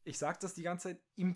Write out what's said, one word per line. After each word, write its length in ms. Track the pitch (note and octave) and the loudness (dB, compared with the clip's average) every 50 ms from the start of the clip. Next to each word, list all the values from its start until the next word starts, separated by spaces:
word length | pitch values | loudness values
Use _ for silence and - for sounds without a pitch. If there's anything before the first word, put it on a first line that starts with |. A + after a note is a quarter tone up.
| - | -10
ich 140 | F3 C#3+ - | -8 -4 0
sag 220 | - D3 - - | 0 0 0 0
das 140 | - F#3 F3 | -4 -6 -4
die 80 | - E3 | -2 -2
ganze 260 | F3 F3 F3 - F#3 | 0 0 0 -2 -4
Zeit, 120 | F3+ - - _ _ | -6 -6 -10 _ _
ihm, 200 | - F3+ F#3 F3+ | 2 2 2 2